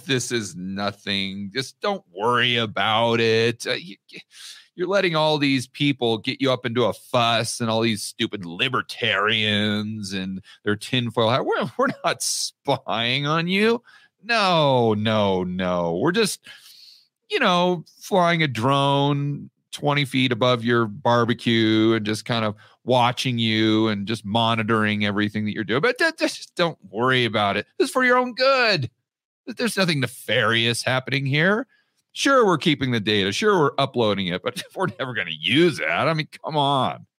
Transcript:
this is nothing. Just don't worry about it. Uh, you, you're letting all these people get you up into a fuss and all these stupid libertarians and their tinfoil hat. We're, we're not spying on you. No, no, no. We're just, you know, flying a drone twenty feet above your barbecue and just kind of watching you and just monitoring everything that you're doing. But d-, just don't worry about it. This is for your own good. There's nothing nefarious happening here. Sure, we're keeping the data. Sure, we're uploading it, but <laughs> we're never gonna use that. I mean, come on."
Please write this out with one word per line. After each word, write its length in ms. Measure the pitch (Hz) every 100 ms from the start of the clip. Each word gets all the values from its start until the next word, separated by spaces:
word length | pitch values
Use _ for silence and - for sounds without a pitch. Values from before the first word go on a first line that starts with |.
| -
this 260 | 127 -
is 240 | 120 95 85
nothing. 960 | 92 98 101 101 - 98 98 98 101
Just 260 | 113 135 -
don't 220 | 208 196 - 87
worry 420 | 113 120 123 120
about 640 | 113 98 101 110 117 117
it. 480 | 113 113 117 117 -
Uh, 60 |
you, 240 | 127 170 - _ - - - - - - -
you're 120 | 175
letting 280 | 196 190 160
all 220 | 156 151
these 300 | 143 135 120
people 520 | - 147 135 117 113
get 220 | 131 -
you 100 | 135
up 140 | 127 123
into 200 | 117 110
a 80 |
fuss 680 | - - 127 117 113 117 -
and 100 | 117
all 120 | 113
these 220 | 113 104
stupid 420 | - - 110 104 85
libertarians 1700 | 87 131 123 - - 113 98 104 110 107 104 107 104 107 110 95
and 280 | 98 95 95 - -
their 120 | 107 104
tinfoil 540 | - 127 120 120 113
hat. 160 | 131 214
We're, 240 | 440 175 -
we're 100 | 269 - 170
not 180 | 135
spying 1040 | - - - - - 131 - 107 117 131 147
on 200 | 160 170
you. 360 | 190 220 233 - - _ _
No, 720 | 196 233 196 165 143 127 113
no, 500 | 107 110 110 101 92
no. 560 | 92 90 92 90 85 87
We're 100 | 143
just, 360 | 190 202 - - - - - - - _ _ _
you 100 | 403
know, 440 | 226 175 180 175 - _
flying 440 | - 196 170 170
a 40 | 151
drone 1000 | 110 131 139 139 139 143 143 143 143 - _ _
twenty 340 | - 147 143 135
feet 260 | 131 131
above 320 | 110 127 123
your 220 | 113 120 113
barbecue 1080 | 101 120 120 117 113 120 117 110 110 110
and 120 | 113 104
just 200 | 107 -
kind 200 | 117 107
of 100 | 104 - _ -
watching 520 | 123 120 123 135 117
you 500 | 113 110 110 110 110
and 200 | 104 101
just 180 | 113 98
monitoring 800 | 110 113 113 110 113 107 104 104
everything 400 | 101 104 107 104
that 80 |
you're 100 | 104
doing. 180 | 98 110
But 160 | 233 262
d-, 140 | 330 320
just 340 | 311 - - -
don't 220 | 170 - 92
worry 360 | 98 127 127 120
about 320 | 107 101 101
it. 80 | - -
This 100 | 294
is 40 |
for 100 | 254
your 140 | 254 247
own 160 | 254
good. 560 | 240 262 269 233 180 117 - _ _ _ _ -
There's 320 | 208 240 196
nothing 220 | 180 147
nefarious 840 | 120 - - 202 107 113 117 117
happening 420 | - 131 127 135 135
here. 420 | 147 175 214 277 _ _ _ _
Sure, 340 | - 277 269 208
we're 120 | 170
keeping 340 | 175 143 131
the 80 | 117
data. 320 | 98 104 95
Sure, 260 | - 214 196
we're 160 | 139 -
uploading 500 | 135 120 110 101 92
it, 160 | 87
but 180 | 120 - -
<laughs> 60 | -
we're 120 | 185 -
never 140 | 131
gonna 180 | 110 87
use 480 | 78 80 135 175 85
that. 280 | 78 87 135
I 60 |
mean, 140 | 156 147 - -
come 100 | 156
on." 500 | 139 139 104 60 -